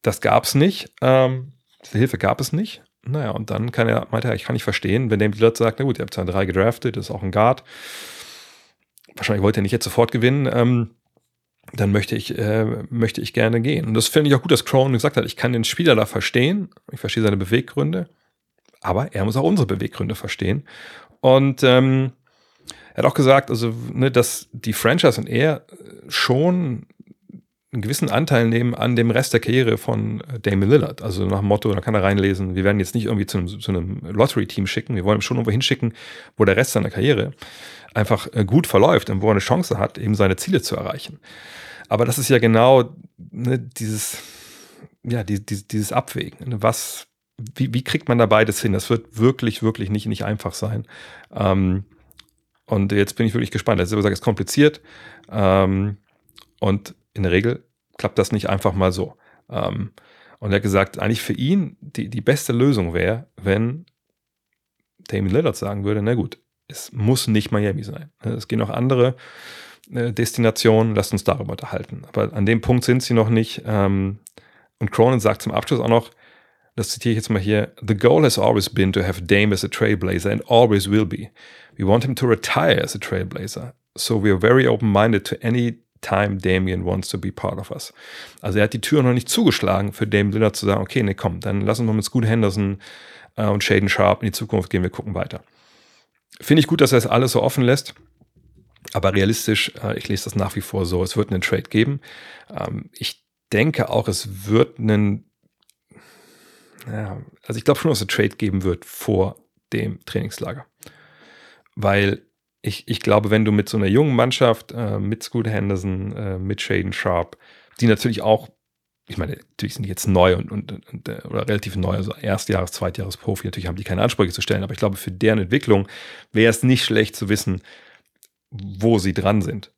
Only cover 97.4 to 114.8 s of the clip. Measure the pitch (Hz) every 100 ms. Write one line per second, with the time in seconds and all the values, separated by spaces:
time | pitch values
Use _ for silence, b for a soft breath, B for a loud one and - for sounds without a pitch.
97.4 | 117 - 120 139 - - _ _ _ _
98.4 | _ _ _ _ - - 95 95 98 110
99.4 | - 107 - - 107 - - 98 - 101
100.4 | 98 - - 101 87 90 95 - 104 92
101.4 | - 85 - 110 120 143 B B B B
102.4 | B - - - - - - - _ _
103.4 | _ 104 80 - - 110 - 92 104 95
104.4 | 101 110 - - 110 104 104 98 _ _
105.4 | _ _ _ _ _ b b b b b
106.4 | b b b b 120 110 104 101 - _
107.4 | - 117 - 139 165 120 98 - 107 -
108.4 | 107 95 92 87 - - - 98 95 -
109.4 | _ _ _ - - - - - 107 -
110.4 | - 135 - _ B B B B B B
111.4 | B B B - 101 101 98 - _ _
112.4 | _ _ - - - 113 - 104 104 107
113.4 | 107 104 101 110 95 110 151 120 123 -
114.4 | 123 110 - 120